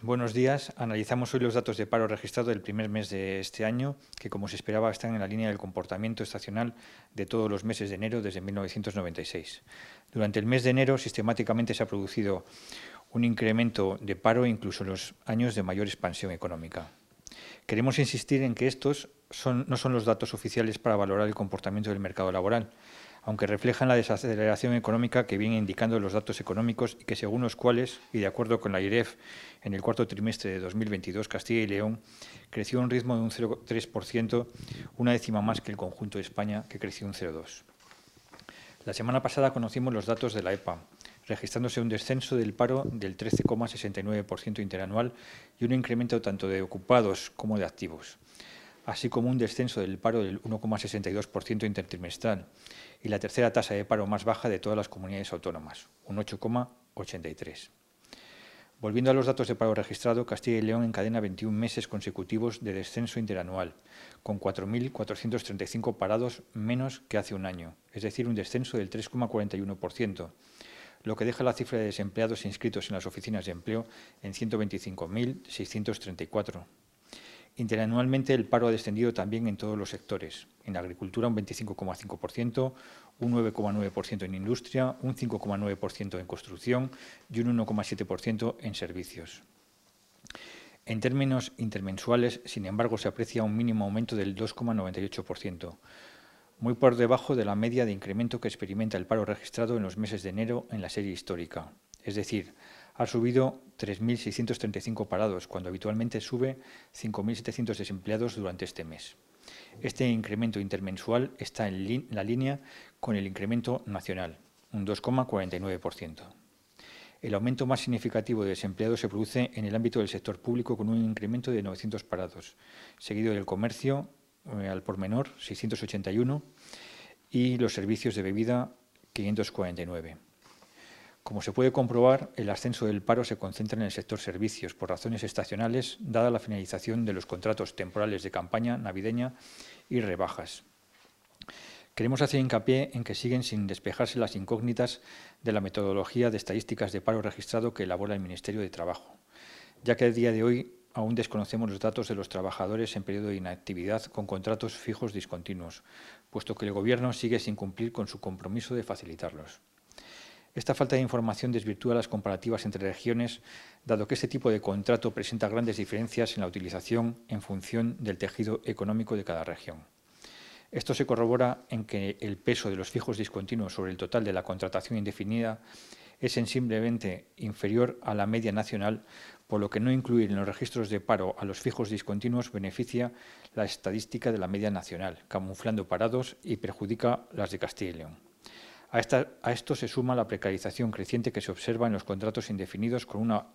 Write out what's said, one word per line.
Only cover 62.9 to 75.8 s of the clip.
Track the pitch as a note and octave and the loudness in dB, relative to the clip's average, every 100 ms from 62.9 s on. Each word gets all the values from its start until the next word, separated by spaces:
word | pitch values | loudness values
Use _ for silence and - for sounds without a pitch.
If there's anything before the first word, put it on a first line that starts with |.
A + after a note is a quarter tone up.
| - A#2 - | -4 -4 -2
interanual, | A2 F#2+ F2 F#2 F2 - - - - - | -2 -2 -2 -2 -4 -6 -20 -20 -20 -14
con | - G2+ | -4 -2
cuatro | F#2+ F#2+ G2 | 0 0 -2
mil | A#2 B2+ | 0 -2
cuatrocientos | - G#2+ G#2 A#2 A#2 | -4 -4 -2 -2 -2
treinta | - G2 | -2 -6
y | F#2+ | -4
cinco | A#2 A2+ - | -2 -2 0
parados | G2 A2 B2 A#2+ - | 2 2 2 -4 -12
menos | A2+ G#2+ B2 C3 C3 _ | -4 0 0 0 -4 _
que | G#2+ | -2
hace | G2 | -2
un | G2 F#2+ | -4 -4
año, | F#2 E2 D#2+ _ | -6 -10 -14 _
es | - | -6
decir, | G#2 - A#2+ | -6 -2 0
un | A2 | 0
descenso | F#2 B2 B2+ A#2+ | 0 -2 -2 -2
del | F#2+ | -2
tres | G#2+ G#2+ | -6 -6
coma | B2+ A#2+ | -2 0
cuarenta | A#2 G#2 F#2+ | 0 0 -2
y | |
uno | G2 F#2+ | -4 -4
por | F2+ | -6
ciento, | - A2+ F#2 E2+ - - - - - - - | -2 -2 -2 -10 -12 -20 -20 -20 -20 -20 -12
lo | - G#2+ | -6 0
que | A2+ | 0
deja | A#2+ | 2
la | B2+ | 2
cifra | A#2 A#2+ A#2 | 2 -2 0
de | G#2+ | 0
desempleados | G2 G2+ F#2+ A2+ A2+ G2+ | -2 -4 0 0 0 -4
inscritos | G2+ - G2+ - | -2 -2 -2 -4
en | G2 | -6
las | F#2 | -6
oficinas | F#2+ G2 G#2+ F#2 | -8 -4 -4 -4
de | |
empleo | F2 F2 A2 A2+ - - - | -8 -2 -2 -2 -12 -20 -14
en | G2 | -10
ciento | F#2 A2+ G#2+ | -4 0 0
veinticinco | G#2 F#2+ - F2+ E2 | 0 -2 -6 -8 -4
mil | G#2 A#2+ C3+ - | 0 -2 -2 -10
seiscientos | - G2 A2 | -8 -6 -4